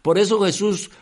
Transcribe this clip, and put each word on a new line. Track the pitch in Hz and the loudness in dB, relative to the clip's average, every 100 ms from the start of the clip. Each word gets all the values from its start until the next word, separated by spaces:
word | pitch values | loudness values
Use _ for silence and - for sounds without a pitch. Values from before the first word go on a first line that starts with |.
Por | - 170 | -2 0
eso | 202 220 196 | 2 2 0
Jesús | - 208 185 - - | 0 -2 -2 -6 -20